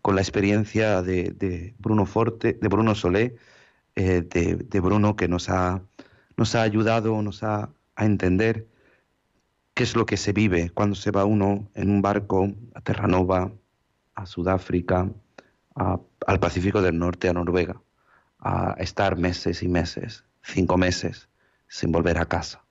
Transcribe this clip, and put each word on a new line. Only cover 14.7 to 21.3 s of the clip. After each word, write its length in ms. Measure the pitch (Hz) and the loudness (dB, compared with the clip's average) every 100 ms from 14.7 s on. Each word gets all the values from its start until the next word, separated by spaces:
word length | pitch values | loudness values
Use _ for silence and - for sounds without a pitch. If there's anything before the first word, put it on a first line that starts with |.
| 90 87 90 92 - _ - _ _ _ | -2 0 0 0 -6 _ -20 _ _ _
a, 260 | - 92 95 - _ - | -6 -4 -4 -6 _ -2
al 140 | 98 | 0
Pacífico 420 | 87 90 90 107 | 0 0 0 2
del 160 | 92 85 | 2 2
Norte, 300 | 87 85 92 | -2 -2 -2
a 40 | |
Noruega, 480 | 87 87 90 85 - _ _ _ _ _ _ | 0 0 0 0 -6 _ _ _ _ _ _
a 360 | - 90 92 - | -4 -2 -2 -4
estar 380 | 95 - 101 87 | -6 0 0 2
meses 460 | 90 87 - 85 | -2 -2 -4 -4
y 60 | 90 | 0
meses, 560 | 87 82 - - - _ _ | 0 -2 -6 -12 -14 _ _
cinco 340 | - - 87 90 | -8 -2 2 2
meses, 520 | 92 90 87 - _ | 2 0 -4 -8 _